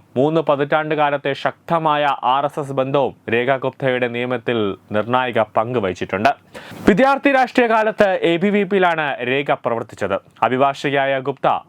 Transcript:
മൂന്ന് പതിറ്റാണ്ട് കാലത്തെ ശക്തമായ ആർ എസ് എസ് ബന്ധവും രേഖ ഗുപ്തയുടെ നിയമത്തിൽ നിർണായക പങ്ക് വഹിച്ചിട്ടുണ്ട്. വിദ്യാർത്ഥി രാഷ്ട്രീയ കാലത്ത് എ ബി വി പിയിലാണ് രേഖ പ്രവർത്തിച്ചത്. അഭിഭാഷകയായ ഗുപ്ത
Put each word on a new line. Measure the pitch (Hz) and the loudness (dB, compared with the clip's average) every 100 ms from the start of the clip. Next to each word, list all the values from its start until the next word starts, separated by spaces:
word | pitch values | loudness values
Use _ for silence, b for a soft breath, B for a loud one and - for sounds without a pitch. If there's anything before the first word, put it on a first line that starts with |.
| - 123 | -2 0
മൂന്ന് | 147 160 151 | 2 2 2
പതിറ്റാണ്ട് | 139 143 156 156 151 | 0 0 -2 0 0
കാലത്തെ | 147 143 143 135 | 0 0 -4 -2
ശക്തമായ | 139 - - 170 160 147 147 135 120 131 | -4 -4 -4 -2 0 0 0 0 0 0
ആർ | 143 | -2
എസ് | - | -4
എസ് | 139 135 | -4 -4
ബന്ധവും | 131 143 120 - - | 0 0 0 -4 -4
രേഖ | 113 123 135 | 0 0 -2
ഗുപ്തയുടെ | 131 - 135 123 123 120 | -4 -4 -2 0 -2 -4
നിയമത്തിൽ | 123 123 117 117 104 92 - 104 | -4 -4 -2 -2 -2 -4 -4 -4
നിർണായക | 107 127 127 113 110 - | 0 0 0 0 0 0
പങ്ക് | 113 127 | -2 -2
വഹിച്ചിട്ടുണ്ട്. | 98 87 92 95 107 - _ B B - - | -2 -4 -4 0 0 0 _ B B 0 4
വിദ്യാർത്ഥി | 208 262 269 285 269 | 4 4 4 2 2
രാഷ്ട്രീയ | 240 - 240 | 2 2 2
കാലത്ത് | 220 220 208 208 185 165 | 2 2 2 2 2 0
എ | 170 | 2
ബി | 202 202 | 2 0
വി | 190 | 2
പിയിലാണ് | 196 180 160 147 123 123 | 2 2 2 -2 -4 -2
രേഖ | 135 147 143 127 | 0 0 -2 -2
പ്രവർത്തിച്ചത്. | 117 120 98 98 98 - - 117 | -4 -6 -6 -2 -2 -6 -4 -2
അഭിഭാഷകയായ | 127 139 135 147 139 135 135 131 | 2 0 0 -2 -2 0 -2 -4
ഗുപ്ത | 135 156 101 | -2 -2 -2